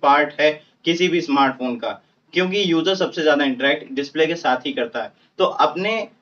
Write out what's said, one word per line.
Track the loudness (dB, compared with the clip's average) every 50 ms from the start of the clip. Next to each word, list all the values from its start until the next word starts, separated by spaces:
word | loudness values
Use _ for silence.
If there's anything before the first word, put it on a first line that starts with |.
part | 2 4 4 4 2 0 0 2
है | 2 2 2 0 -8 _ _ _ _
किसी | -2 0 0 0 0
भी | 0 0
smartphone | 0 0 2 2 2 2 0 -2 -6 -6 -6 -6
का, | -6 -8 -8 -10 _ _ _ _ _ _ -2
क्योंकि | -2 -2 0 0 -2 0 2
user | 2 2 2 0 0
सबसे | 0 -2 -4 -2 0 2
ज्यादा | 2 2 4 2
interact | 0 -2 0 0 0 0 -2 -4 -6 -6
display | -6 -6 -4 0 0 0 0
के | 0
साथ | -2 0 -2 -2 0 -2
ही | -6 -4
करता | -4 -6 -4 -4 -8 -8
है। | -8 -12 _ _ _ _ 0
तो | 0
अपने | 0 2 2 0 0 0 -2 -4 -4 -4 -4 -6 -10 -14 _